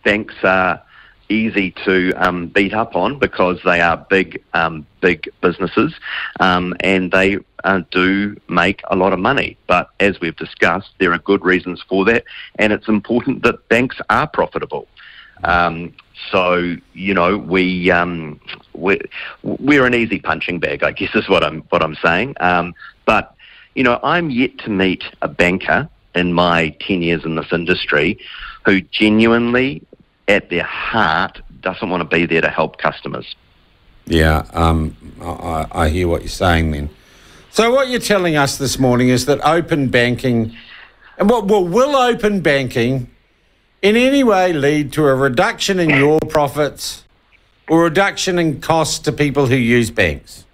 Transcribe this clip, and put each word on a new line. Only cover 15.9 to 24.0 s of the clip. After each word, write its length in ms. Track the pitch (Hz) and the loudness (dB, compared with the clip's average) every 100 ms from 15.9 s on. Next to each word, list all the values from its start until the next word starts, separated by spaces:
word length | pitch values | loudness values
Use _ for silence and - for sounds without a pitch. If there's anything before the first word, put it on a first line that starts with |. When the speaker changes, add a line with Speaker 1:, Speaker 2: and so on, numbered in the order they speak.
| - _ - - | -14 _ -18 -2
Speaker 1:
so, 460 | 98 90 90 90 85 _ | 0 2 0 0 -6 _
you 200 | 82 95 | -10 -2
know, 240 | 95 87 101 | 0 2 0
we, 520 | 76 92 90 90 90 | -2 0 0 0 2
um, 500 | 87 87 85 78 76 - - _ | 2 0 -4 -10 -14 -18 -20 _
we, 260 | - 87 95 - - - - | -6 -2 -2 -4 -14 -16 -12
we're 440 | - - 131 147 127 | -8 -4 2 4 4
an 80 | |
easy 240 | 120 113 95 | 2 0 -4
punching 400 | - 80 - 87 | -4 -4 -4 -4
bag, 240 | 76 73 | -4 -2
I 100 | 76 | -4
guess 220 | 71 76 | -2 -4
is 140 | 110 95 | -4 0
what 140 | 95 | 2
I'm, 180 | 78 78 - | 2 -4 -2
what 120 | 87 | 0
I'm 140 | 80 76 | 0 0
saying. 380 | 87 87 127 - | 0 0 -2 -2
Um, 340 | 90 87 87 85 - _ | 0 2 -2 -8 -20 _
but 280 | - 107 - _ - - _ - | 0 0 0 _ -20 -20 _ 0
you 80 | |
know, 160 | 127 120 | 0 2